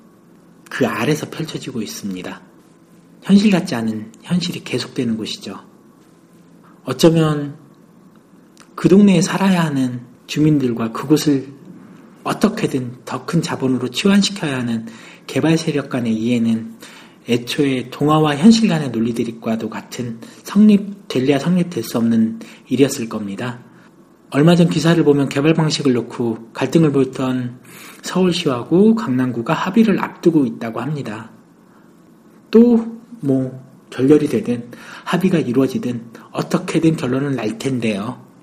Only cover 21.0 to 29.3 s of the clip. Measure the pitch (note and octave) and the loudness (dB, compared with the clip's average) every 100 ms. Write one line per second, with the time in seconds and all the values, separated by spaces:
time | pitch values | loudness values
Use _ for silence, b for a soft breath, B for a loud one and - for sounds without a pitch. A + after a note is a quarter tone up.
21 | - C3 C3+ C#3 E3+ F3+ E3+ - - A#2+ | -6 -2 0 0 2 0 0 -4 -4 -2
22 | A#2 A2+ A2+ - B B B B2+ C3+ - | 2 2 2 -2 B B B 2 2 0
23 | A2+ A2 G2+ G2 B2 B2 - B B _ | -8 -8 -8 -8 -8 -10 -16 B B _
24 | _ _ - C3+ D#3+ F3 E3+ E3 D#3+ E3 | _ _ -6 2 4 6 4 2 2 4
25 | D3 C#3+ C3+ C#3 D3+ D#3+ D#3 C#3 C3+ A#2+ | 4 2 2 0 2 2 0 0 0 0
26 | A2+ - A#2 A2+ - - C3 E3+ D#3 C#3 | -2 -4 -4 -4 -8 -6 0 2 4 2
27 | C3 - C3 B2+ B2 - B B B B | 0 -2 -4 -4 -6 -10 B B B B
28 | - F#3 F#3 E3 D3 B2 - E3+ A3 A3 | -6 0 0 0 -2 -4 0 4 4 4
29 | - B2+ B2+ | 0 -2 -2